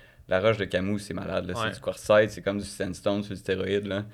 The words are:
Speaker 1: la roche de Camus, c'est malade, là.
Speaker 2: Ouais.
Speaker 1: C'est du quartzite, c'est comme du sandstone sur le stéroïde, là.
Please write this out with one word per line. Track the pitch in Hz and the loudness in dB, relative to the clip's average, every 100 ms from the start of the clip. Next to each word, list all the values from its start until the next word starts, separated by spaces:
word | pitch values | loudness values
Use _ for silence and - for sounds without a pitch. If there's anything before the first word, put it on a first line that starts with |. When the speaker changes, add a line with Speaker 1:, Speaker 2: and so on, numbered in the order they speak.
| - - - | -20 -20 0
Speaker 1:
la | 92 | 2
roche | 104 104 | 4 2
de | |
Camus, | 92 90 95 104 | 0 0 0 -2
c'est | - | -4
malade, | 87 85 92 92 | -6 -2 -2 -2
là. | |
Speaker 2:
Ouais. | 90 110 | -2 -4
Speaker 1:
C'est | 95 | -4
du | |
quartzite, | - 92 - 107 107 | -6 -4 6 6 6
c'est | 98 | 0
comme | 92 101 | -4 -4
du | |
sandstone | 101 - 98 90 104 101 | -6 -6 -6 -4 -2 -2
sur | 104 | -4
le | 95 | -6
stéroïde, | - 95 95 101 101 | -2 -2 0 -2 0
là. | 98 104 | -4 -4